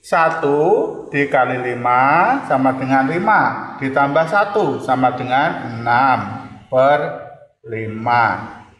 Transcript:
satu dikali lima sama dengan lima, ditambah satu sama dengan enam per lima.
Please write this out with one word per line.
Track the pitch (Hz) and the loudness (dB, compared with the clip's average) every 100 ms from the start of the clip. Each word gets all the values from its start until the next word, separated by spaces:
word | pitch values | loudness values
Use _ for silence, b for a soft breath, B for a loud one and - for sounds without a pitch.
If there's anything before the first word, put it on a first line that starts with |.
satu | - 180 165 160 143 143 160 226 - - - | 0 0 2 0 0 2 4 2 0 -8 -6
dikali | 143 139 139 127 127 123 | -2 0 2 2 0 -4
lima | 120 120 123 135 160 202 277 - | -4 0 2 4 4 2 0 0
sama | 135 131 | 0 2
dengan | 131 135 135 131 | 0 0 0 2
lima, | 170 208 202 131 - - - | 0 2 2 2 -4 -10 -8
ditambah | 135 135 139 147 160 | -4 0 2 2 2
satu | 202 208 220 165 131 | 0 0 0 -2 -4
sama | - 127 127 | -2 0 0
dengan | 123 127 131 156 - 120 | 0 -2 0 0 -2 -10
enam | 117 117 120 135 123 101 104 - - - | -8 0 2 4 2 -2 -10 -14 -20 -4
per | 131 135 147 147 - - - - _ | 2 4 2 -2 -8 -14 -20 -20 _
lima. | 113 113 110 110 117 120 113 92 107 - - | -12 -8 -8 -6 0 2 2 0 -8 -16 -20